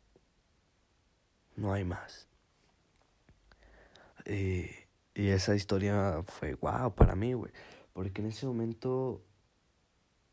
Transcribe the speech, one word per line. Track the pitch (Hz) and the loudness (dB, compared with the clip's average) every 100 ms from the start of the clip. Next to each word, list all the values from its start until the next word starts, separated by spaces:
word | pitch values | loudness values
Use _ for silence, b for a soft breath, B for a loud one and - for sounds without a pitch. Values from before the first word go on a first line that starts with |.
| _ _ _ _ _ _ _ _ _ _ _ _ _ _ _ | _ _ _ _ _ _ _ _ _ _ _ _ _ _ _
No | - 104 | -6 -2
hay | 101 | 0
más". | 90 87 - - - _ _ _ _ _ _ _ _ _ _ - _ - b b b b b - | -2 -6 -10 -18 -20 _ _ _ _ _ _ _ _ _ _ -20 _ -20 b b b b b -14
Eh, | - 104 95 90 - - - _ _ | -4 -2 0 0 -4 -12 -20 _ _
y | - 98 | 0 4
esa | 95 101 | 4 4
historia | 104 - 98 101 101 98 80 | 2 2 2 2 2 2 0
fue | 92 - 78 | -6 -6 -6
guau | - - 120 123 | -4 -2 0 2
para | - - 95 | 8 6 6
mí, | 117 | -2
güey. | 123 - - B B B | -2 -6 -14 B B B
Porque | 92 95 98 | -8 -8 -4
en | 110 | -6
ese | 107 131 | -6 -4
momento | 117 113 113 127 131 131 - - _ _ _ _ _ _ _ _ _ _ | -4 -4 -4 -2 -2 -2 -6 -12 _ _ _ _ _ _ _ _ _ _